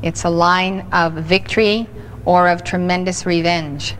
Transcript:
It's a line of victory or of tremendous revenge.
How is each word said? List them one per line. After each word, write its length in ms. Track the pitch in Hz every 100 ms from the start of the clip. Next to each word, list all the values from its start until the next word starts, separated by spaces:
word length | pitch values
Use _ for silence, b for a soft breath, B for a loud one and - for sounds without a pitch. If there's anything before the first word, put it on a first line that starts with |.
It's 220 | 170 165 175
a 40 |
line 560 | 170 175 180 185 190 -
of 220 | 180 165
victory 720 | 160 160 185 - - 220 214 233 B B B -
or 220 | 180 180
of 160 | 175
tremendous 640 | 175 185 180 180 185 180 -
revenge. 720 | 175 165 175 156 143 -